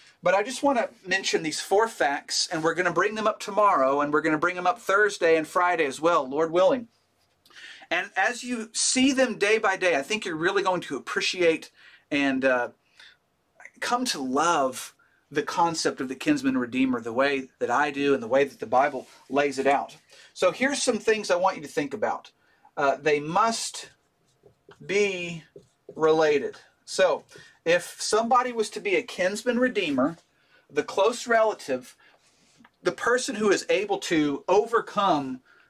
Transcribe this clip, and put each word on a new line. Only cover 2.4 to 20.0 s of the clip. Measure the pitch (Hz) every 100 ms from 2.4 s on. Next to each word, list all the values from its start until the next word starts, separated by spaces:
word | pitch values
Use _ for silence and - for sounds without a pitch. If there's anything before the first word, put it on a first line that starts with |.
| -
and | 165
we're | 160
gonna | 165 180
bring | 165 208 220
them | 214
up | -
tomorrow, | - 202 202 165 131 139
and | 143
we're | 147
gonna | 156 151
bring | 175
them | 180 180
up | 180
Thursday | - 196 208 - 165 160
and | 156
Friday | 185 180 170
as | 143 127
well, | 160 165 131
Lord | 139 165
willing. | 170 190 131 - _ _ _ _ _ _ - - - -
And | 170 196 180
as | 214 233
you | 247 240 220
see | - - 262 262
them | 262 247 175
day | 202 220
by | 214 180
day, | 180 143
I |
think | 135 214
you're | - 160
really | 175 202
going | 196 175
to | - 131
appreciate | - 190 185 185 170 160 - _ - - -
and, | 147 139 131
uh, | 131 127 113 - _ _ - _ _ _ _ _ - -
come | - 247 254
to | 165
love | 131 135 165 160 131 120 - _ _ _ -
the | 147
concept | - - 170 160 156 135
of | 131
the |
kinsman | 135 156 143 135 131
redeemer | 120 127 131 123
the | 113
way | 117 139 139 127 -
that | 120
I | 123 147
do | 139 143
and | 131
the | 110
way | 135
that | 139 -
the | 110
Bible | 123 147 131 - - -
lays | 135 147 131
it | 131
out. | 139 - -